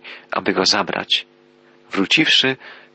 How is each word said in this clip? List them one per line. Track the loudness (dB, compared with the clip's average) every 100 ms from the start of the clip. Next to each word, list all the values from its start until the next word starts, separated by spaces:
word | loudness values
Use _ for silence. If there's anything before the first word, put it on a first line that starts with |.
| -6 -20 -8
aby | -4 0
go | 0 2
zabrać. | 0 -2 -4 -4 -4 -4 _ _ _ _ _ _
Wróciwszy, | -4 2 2 4 2 2 -2 -8 -20 -20